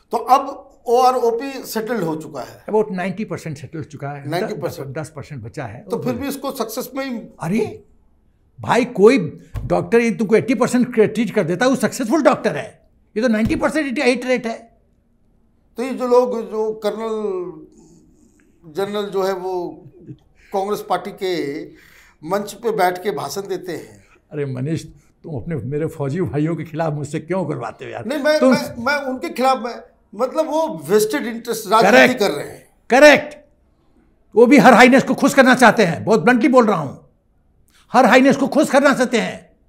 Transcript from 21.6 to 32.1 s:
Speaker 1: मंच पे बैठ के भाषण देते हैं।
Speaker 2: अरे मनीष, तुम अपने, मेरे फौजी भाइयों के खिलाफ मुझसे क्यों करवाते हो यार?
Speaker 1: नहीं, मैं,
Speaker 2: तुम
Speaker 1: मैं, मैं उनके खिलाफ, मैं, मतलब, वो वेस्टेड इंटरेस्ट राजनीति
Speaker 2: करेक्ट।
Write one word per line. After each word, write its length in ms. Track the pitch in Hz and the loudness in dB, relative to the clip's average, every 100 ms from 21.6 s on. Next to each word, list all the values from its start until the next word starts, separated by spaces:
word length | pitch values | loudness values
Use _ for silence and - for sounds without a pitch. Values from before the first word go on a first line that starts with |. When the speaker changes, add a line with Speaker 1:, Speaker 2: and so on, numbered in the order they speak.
| - - _ - _ _ | -12 -18 _ -20 _ _
Speaker 1:
मंच 300 | 151 196 208 | -6 -4 -6
पे 180 | - 233 | -8 -4
बैठ 320 | 185 180 180 | 0 0 -2
के 80 | 214 | -6
भाषण 300 | 139 143 196 | -6 -8 -8
देते 300 | 190 180 180 | -8 -8 -8
हैं। 320 | 151 - - _ _ _ | -12 -14 -20 _ _ _
Speaker 2:
अरे 140 | 156 139 | -8 -8
मनीष, 400 | 127 135 156 - - _ _ | -6 -6 -6 -8 -18 _ _
तुम 120 | - 143 | -12 -10
अपने, 200 | 165 160 | -6 -6
मेरे 300 | 110 147 156 | -4 -4 -4
फौजी 360 | 156 139 156 | -4 -4 -2
भाइयों 340 | 170 147 156 156 | -2 -2 -2 -2
के 80 | |
खिलाफ 300 | 156 151 165 | -6 -6 -4
मुझसे 260 | 147 143 165 | -4 -6 -8
क्यों 260 | - 185 151 | -4 -4 -4
करवाते 400 | 139 123 - 123 | -6 -8 -12 -12
हो 60 | |
यार? 140 | 110 202 | -10 -6
Speaker 1:
नहीं, 180 | 294 | -2
मैं, 160 | 277 302 | 0 4
Speaker 2:
तुम 140 | 254 | 4
Speaker 1:
मैं, 320 | 240 - - 233 | 4 0 -6 -2
मैं 100 | 285 | -2
उनके 340 | 269 254 339 | -4 -8 -8
खिलाफ, 320 | 226 262 254 | -2 0 0
मैं, 140 | 233 233 - _ _ 202 | -2 -12 -16 _ _ -6
मतलब, 300 | 254 311 311 | -4 -2 -2
वो 340 | 302 320 160 143 | -2 -2 -6 0
वेस्टेड 400 | 208 214 294 226 | 2 2 -2 -4
इंटरेस्ट 460 | 233 240 233 - | -8 -8 -10 2
राजनीति 260 | 190 185 254 | 4 6 8
Speaker 2:
करेक्ट। 220 | 254 | 6